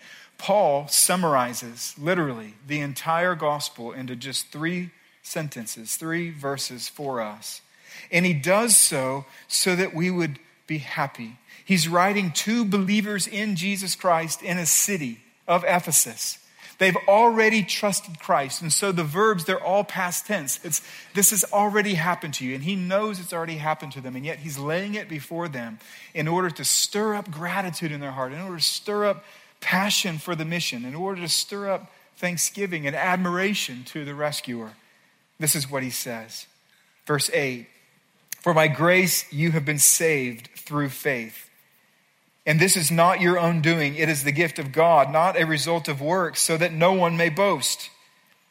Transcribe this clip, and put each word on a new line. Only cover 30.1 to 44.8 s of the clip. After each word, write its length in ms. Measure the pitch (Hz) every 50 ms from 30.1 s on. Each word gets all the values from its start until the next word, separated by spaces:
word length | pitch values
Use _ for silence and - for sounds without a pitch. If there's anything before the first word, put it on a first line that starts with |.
| 165 156
for 160 | - - 175
the 100 | 160 160
mission, 400 | 160 170 175 151 - - 120 120
in 100 | 127 135
order 280 | 156 185 190 196 180 175
to 60 | 156
stir 420 | - - - - 202 202 202 196
up 200 | 190 175 - - - _ _ _ _ -
thanksgiving 680 | - 180 175 156 - - - - 202 190 175 160 147
and 80 | 143 147
admiration 920 | 147 151 185 180 180 185 175 175 180 190 202 208 190 - - 127 123 127
to 200 | - - 165 147
the 100 | 139 143
rescuer. 580 | 143 147 151 143 - - - 120 117 113 110 - _ _ _ _ _ _ _ _ _ _ _ _ -
This 160 | 156 147 -
is 140 | 165 139 131
what 120 | 143 135 131
he 80 | 127
says. 560 | 120 - - 131 117 113 113 113 - - - - _ _ _ _ _ _ _ _ _ _ -
Verse 240 | - 151 143 131 - -
eight, 360 | 170 143 131 127 120 117 - _ _ _ _ _ _ _ _ _ _ _ - - -
"For 140 | - 175 170
by 140 | 160 156 156
grace 560 | 143 131 156 170 180 185 190 175 - - - - -
you 200 | 143 160 170 156
have 120 | 160 143
been 140 | 143 151 143
saved 720 | 139 - - - 175 160 156 139 127 123 120 113 117 - -
through 340 | - - - 147 147 147 139
faith. 600 | 127 - - 151 135 120 113 110 - - - - _ _ _ _ _ _ _ _ _ _ _ _ _ _ _ _ _ _ - 160
And 120 | 151 160
this 160 | 170 196 185
is 160 | 196 165 139 170
not 280 | 165 170 175 190 -
your 200 | 180 175 180 180
own 200 | 170 165 170 165
doing. 360 | 147 165 170 165 147 139 143
It 120 | 156 165 156
is 140 | 160 143 135
the 80 | 147
gift 300 | 143 147 170 160 - -
of 100 | 151 135
God, 400 | 127 151